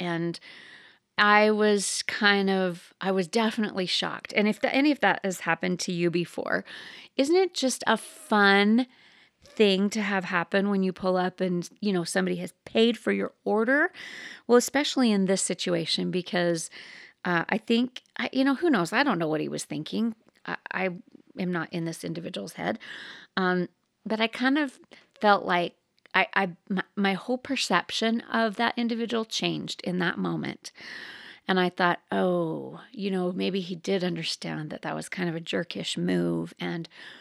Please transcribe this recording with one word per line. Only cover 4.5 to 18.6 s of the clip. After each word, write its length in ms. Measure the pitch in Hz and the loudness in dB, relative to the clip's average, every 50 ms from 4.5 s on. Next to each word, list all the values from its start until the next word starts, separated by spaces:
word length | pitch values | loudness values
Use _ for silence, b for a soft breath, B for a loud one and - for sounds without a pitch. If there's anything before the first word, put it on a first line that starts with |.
| 208 - | 2 0
the, 140 | - - - | 0 0 2
any 160 | 269 277 302 | 4 4 4
of 100 | 285 - | 4 4
that 200 | - 196 175 - - | 2 2 2 2 0
has 160 | 196 180 - | -4 -4 -2
happened 380 | - 170 165 - - 180 180 170 | -2 -2 -2 0 0 -2 -2 -2
to 120 | - - 180 | -4 -4 -2
you 180 | 170 175 175 | 0 2 2
before, 540 | 160 175 170 - - - - - - - - B B B B B B B B B B | 2 0 -2 -4 -6 -8 -4 -2 -2 -2 -4 B B B B B B B B B B
isn't 200 | - 269 285 339 | 0 2 4 4
it 160 | 370 381 359 - | 4 4 2 0
just 320 | - 262 262 247 - - | 0 -2 -2 -2 -2 0
a 120 | - 220 214 | 0 0 0
fun 880 | - - - - - - 226 208 202 196 196 202 202 208 220 240 262 - b b b b b b b b b _ _ | -2 -6 -20 -16 -4 2 4 6 6 8 8 6 6 6 6 4 2 0 b b b b b b b b b _ _
thing 460 | - - - 220 202 190 185 196 208 | -6 0 4 4 4 4 4 2 0
to 100 | - 220 | 0 -2
have 240 | 208 202 202 190 180 | -2 0 -2 -2 -2
happen 460 | - 190 175 170 - - 196 196 202 | 0 0 -2 0 2 2 2 2 2
when 120 | 202 190 190 | 2 2 0
you 100 | 185 180 | 0 -2
pull 240 | - - 185 185 | -2 0 0 2
up 240 | 185 180 185 180 - | 2 2 0 -2 -2
and, 280 | 185 180 180 175 170 - - _ | -2 0 0 -2 -4 -6 -8 _
you 120 | - 208 190 | -2 0 0
know, 120 | 180 165 | 0 0
somebody 320 | - - 190 185 180 180 | 0 0 0 0 0 -2
has 180 | 170 180 180 - _ - | -4 -6 -10 -14 _ -12
paid 320 | - - 226 226 233 226 | -2 2 4 4 4 4
for 160 | 226 - 208 196 | 2 0 -2 -2
your 200 | 196 196 - - _ - | 0 -2 -4 -6 _ -2
order? 480 | 202 202 214 226 233 269 294 320 349 - B B B B B B B B B B | 0 0 2 2 2 4 2 2 0 -2 B B B B B B B B B B
Well, 100 | B 233 | B 6
especially 560 | 247 240 - - 277 294 - - 277 254 226 208 | 6 6 4 2 0 0 0 2 2 4 4 4
in 140 | 196 190 | 4 4
this 160 | 180 196 185 - | 2 2 0 0
situation, 680 | - 185 - - 185 175 170 165 - - 185 180 180 | -2 -4 -4 -2 -2 0 0 0 -2 -2 -2 -2 -2
because, 600 | 165 180 170 - - 180 175 175 170 165 - - B B B B B B B B B B - | -2 -4 -4 -2 -2 0 2 2 0 0 -4 -8 B B B B B B B B B B -4
uh, 180 | - 180 165 - - | -2 0 0 0 0
I 80 | - - | -2 -2
think, 440 | - - 233 226 254 247 - - - _ - - | 0 2 2 2 2 0 -4 -10 -18 _ -8 -6
I, 120 | 226 - - | -6 -2 0
you 120 | 254 269 | 2 2
know, 100 | 277 269 | 2 2
who 160 | - | 2